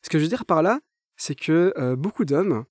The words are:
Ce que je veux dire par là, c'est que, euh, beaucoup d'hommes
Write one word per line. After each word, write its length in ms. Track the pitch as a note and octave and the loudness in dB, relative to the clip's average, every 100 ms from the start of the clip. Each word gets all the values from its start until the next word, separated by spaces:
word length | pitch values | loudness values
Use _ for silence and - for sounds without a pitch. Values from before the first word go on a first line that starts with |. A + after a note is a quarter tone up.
Ce 80 | - | 0
que 80 | D#3+ | 0
je 40 | |
veux 60 | D#3 | 0
dire 160 | B3 - | -2 0
par 160 | E3 | 2
là, 200 | F3 B3+ _ _ _ _ | 2 0 _ _ _ _
c'est 200 | - C#3+ | -8 -6
que, 380 | - D#3+ F3+ - | 0 2 2 0
euh, 180 | B2+ B2+ | -2 -2
beaucoup 300 | F3+ - E3 | -4 -4 0
d'hommes 400 | C#3+ G3 A#2 - | 0 2 -2 -4